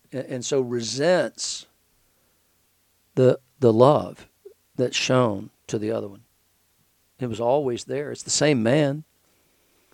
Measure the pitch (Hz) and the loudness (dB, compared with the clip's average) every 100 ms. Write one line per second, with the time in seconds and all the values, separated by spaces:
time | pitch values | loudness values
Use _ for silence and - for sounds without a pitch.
0 | _ 131 131 131 117 143 123 120 113 123 | _ -12 -10 -10 -4 -2 -2 -4 -6 -2
1 | 156 180 120 - - - - _ _ _ | 0 0 -2 -6 -10 -10 -16 _ _ _
2 | _ _ _ _ _ _ _ _ _ _ | _ _ _ _ _ _ _ _ _ _
3 | _ - 127 139 _ _ 123 110 127 143 | _ 2 2 2 _ _ 4 6 6 6
4 | 90 - - _ - - _ - 127 - | -2 -12 -20 _ -20 -20 _ -6 -4 -2
5 | - 131 120 98 107 _ - 113 107 110 | 0 2 2 -2 -10 _ -8 -6 -4 -6
6 | 104 101 113 _ _ _ _ _ _ _ | -8 -14 _ _ _ _ _ _ _ _
7 | _ - 123 107 117 139 135 117 - 131 | _ -12 -8 -4 0 0 -2 -6 -8 -10
8 | 143 123 - - 147 139 110 143 147 147 | -8 -12 -6 0 2 2 2 2 2 -2
9 | 156 _ _ _ _ _ _ _ _ | -10 _ _ _ _ _ _ _ _